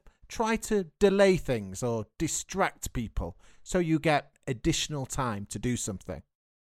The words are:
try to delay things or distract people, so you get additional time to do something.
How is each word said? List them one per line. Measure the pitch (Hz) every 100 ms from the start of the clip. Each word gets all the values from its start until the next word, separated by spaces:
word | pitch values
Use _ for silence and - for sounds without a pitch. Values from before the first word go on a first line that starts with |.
| _ _ -
try | - 190 214
to | - 214 170 _
delay | 202 196 196 185
things | - 120 98 95
or | 123 113 104 -
distract | 160 - - 185 175 - -
people, | 131 110 - 85 - - -
so | - 185
you | 165 160
get | 156 143 - _ -
additional | 120 - 147 - 147 131
time | - 127 101 101
to | 104
do | 123 120
something. | - 95 - 76 - _ _ _ _